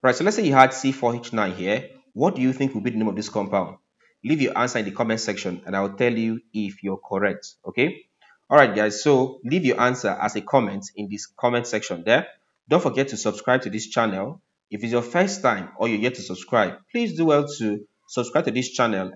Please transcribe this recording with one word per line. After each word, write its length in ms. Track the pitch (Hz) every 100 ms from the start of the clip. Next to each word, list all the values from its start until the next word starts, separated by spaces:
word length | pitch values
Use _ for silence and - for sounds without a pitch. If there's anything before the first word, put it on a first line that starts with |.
Right, 120 | 131 120
so 80 |
let's 140 | 180 214
say 80 | 185
you 80 |
had 200 | 135 131
C 180 | - 135
four 240 | 135 120 120
H 180 | 117
nine 200 | 113 98
here. 360 | 92 92 110 - - _
What 220 | 104 160 190
do 60 |
you 120 | 127
think 200 | 127 135
would 100 | 123
be 80 | 120
the 60 | 110
name 100 | 107
of 80 | 95
this 140 | 104
compound? 480 | 107 98 101 90 - _ _ _ _
Leave 180 | 117 151
your 160 | 127 -
answer 220 | 123 123
in 60 | 101
the 60 |
comment 280 | 95 117 110
section 420 | - 95 95 90 -
and 100 | 98
I'll 180 | 98
tell 200 | 98 123
you 260 | 120 113 113 _
if 300 | 110 101 101
you're 140 | 98 95
correct. 580 | - 95 101 92 - _ 87
Okay. 380 | - 151 - _ _ _ _ _
All 80 | 147
right, 160 | 127
guys. 300 | 101 107 104
So 360 | 151 135 131 -
leave 220 | 117 170 139
your 160 | 117
answer 280 | 123 127 107
as 260 | 92 107 110
a 60 |
comment 440 | - 139 107 98 - -
in 140 | 104
this 160 | 101 -
comment 420 | - 123 120 120
section 360 | 107 - 87 85
there. 220 | 127 185 - _ _ _
Don't 120 | 175
forget 280 | 156 113 135
to 80 | 104
subscribe 460 | 110 104 - 127
to 60 | 110
this 180 | 107 -
channel. 540 | - 113 95 104 175 _ _ _
If 140 | 104
it's 80 | 113
your 100 | 120
first 400 | 120 175 190 -
time 280 | 131 104 85 -
or 100 | 117
you're 120 | 104
yet 160 | 120 127
to 60 |
subscribe, 560 | - 92 - 120 98 - _
please 240 | 240 233 160
do 100 | 165
well 220 | 147 147 -
to 260 | 110 104 - _ _
subscribe 380 | - 120 - -
to 60 |
this 200 | 117 123
channel 400 | - 117 98 95